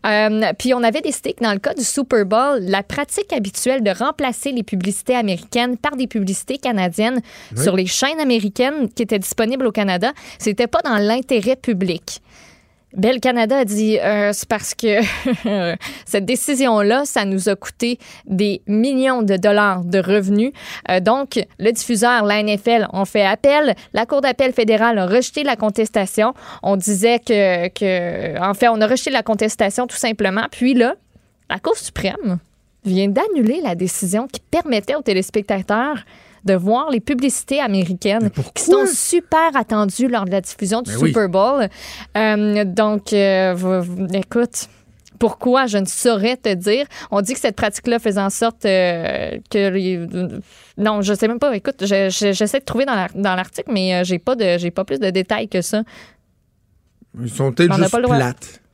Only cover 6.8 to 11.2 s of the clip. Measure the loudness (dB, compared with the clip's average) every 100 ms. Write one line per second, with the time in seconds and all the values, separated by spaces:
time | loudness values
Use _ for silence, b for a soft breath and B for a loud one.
6.8 | -2 0 0 -2 B B B -2 0 0
7.8 | -2 -2 -2 0 0 0 0 0 -2 0
8.8 | -4 -2 -2 -2 -2 -2 -2 0 -2 0
9.8 | 0 0 -2 -4 B B -4 0 0 0
10.8 | 0 0 2 0